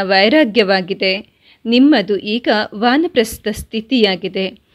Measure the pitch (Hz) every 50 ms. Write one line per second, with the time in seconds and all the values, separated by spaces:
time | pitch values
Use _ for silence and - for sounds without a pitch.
0 | 196 185 196 190 196 220 285 311 302 220 190 233 208 185 196 190 180 175 196 -
1 | 196 190 190 202 - _ _ _ _ _ _ _ - 226 233 247 269 294 302 226
2 | 190 202 208 190 - 208 214 240 - 320 226 214 214 - - 202 226 240 254 294
3 | 330 349 - 254 226 220 - - - 208 214 - - - - 226 220 - 269 247
4 | 214 196 190 180 - 185 190 190 190 185 - - _ _ _